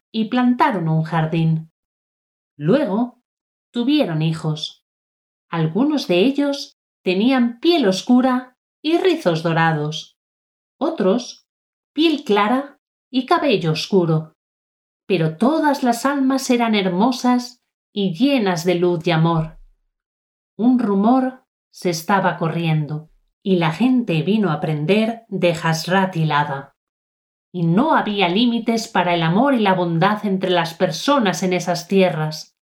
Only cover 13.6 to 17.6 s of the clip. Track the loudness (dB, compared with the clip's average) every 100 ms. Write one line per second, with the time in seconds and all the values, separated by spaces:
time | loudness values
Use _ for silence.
13.6 | 0 -2 0 0 2 0 -2 _ _ _
14.6 | _ _ _ _ -4 0 0 0 0 2
15.6 | 0 0 0 0 -2 0 0 0 0 0
16.6 | 2 0 0 2 0 0 0 0 -2 -18